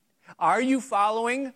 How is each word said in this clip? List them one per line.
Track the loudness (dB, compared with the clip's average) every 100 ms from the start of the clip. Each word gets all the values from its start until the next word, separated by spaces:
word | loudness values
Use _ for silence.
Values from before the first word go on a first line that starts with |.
| _ _ -18 -2
Are | 2 2
you | 2 0
following | 0 0 0 0 -2 -4 -6